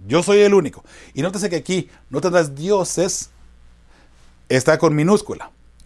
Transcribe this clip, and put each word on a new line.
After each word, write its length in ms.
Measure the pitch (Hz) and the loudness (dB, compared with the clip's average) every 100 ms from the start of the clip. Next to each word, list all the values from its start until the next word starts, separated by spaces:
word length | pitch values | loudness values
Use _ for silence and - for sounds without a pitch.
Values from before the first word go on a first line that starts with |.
| 98 | -2
"Yo 160 | 151 | 0
soy 160 | 175 202 | 4 4
el 160 | 208 | 6
único". 280 | 202 143 - - - - | 4 2 -10 -20 -20 -14
Y 80 | - | -6
nótese 300 | 160 190 202 | -6 -4 -4
que 60 | 170 | -6
aquí, 340 | - 185 - - _ | -4 -4 -4 -18 _
"No 140 | 139 | -4
tendrás 320 | 180 175 151 | 0 0 -2
dioses", 760 | 135 175 202 175 - 185 - - _ - - - _ _ _ _ _ - _ _ | -6 -2 -2 -2 -4 -4 -4 -12 _ -20 -20 -20 _ _ _ _ _ -20 _ _
está 300 | 131 143 156 | 0 2 2
con 180 | 170 151 | 2 2
minúscula. 540 | 160 208 - - - _ _ _ | 2 0 -2 -14 -14 _ _ _